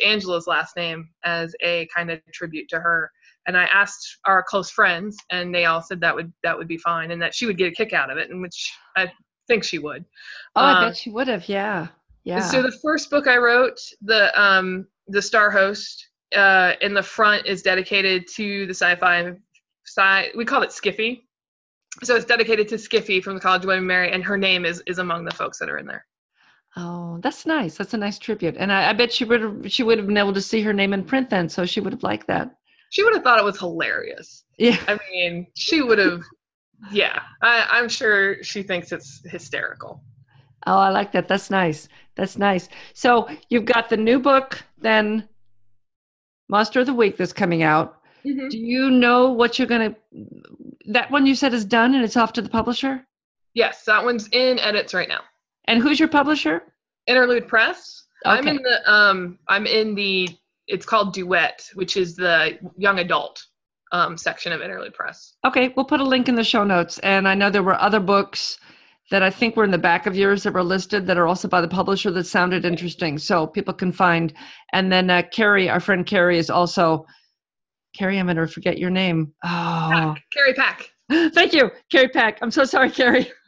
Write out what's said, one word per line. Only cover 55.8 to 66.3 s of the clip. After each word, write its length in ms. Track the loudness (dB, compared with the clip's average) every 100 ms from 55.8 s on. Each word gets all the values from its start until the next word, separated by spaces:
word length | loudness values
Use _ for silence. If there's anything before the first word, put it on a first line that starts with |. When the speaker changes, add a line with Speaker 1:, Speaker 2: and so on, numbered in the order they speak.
Speaker 2:
who's 180 | 4 4
your 100 | 2
publisher? 540 | 4 2 0 0 -4 -6 _ _ _ 0
Speaker 1:
Interlude 400 | 2 4 2 0
Press. 580 | 2 2 -2 -14 -20 _ _ -2
I'm 140 | 0
Speaker 2:
Okay. 100 | 0 -2
Speaker 1:
in 60 |
the, 280 | -2 -2 2
um, 480 | 4 4 2 -4 -10 -4
I'm 180 | -2 0
in 300 | -2 -2 -2
the, 340 | -2 -2 -2 -8 _ _ -8
it's 180 | -8 0
called 280 | 0 0
Duet, 560 | -4 -2 0 0 -4 -14 -10
which 200 | -6 -4
is 200 | -4 -2
the 440 | 0 2 0 -4 -14 -4
young 220 | 0 0
adult, 420 | 0 -2 -4 -12 -20 _ _ _ -6
um, 260 | -2 -2 -2
section 340 | -6 -6 -6
of 100 | -6
Interlude 320 | -8 -10 -12
Press. 420 | -10 -10 -12 -18 _ -2
Speaker 2:
Okay, 280 | 2 0 0
we'll 100 | 0
put 160 | 0
a 20 |
link 240 | 2 2
in 80 | 2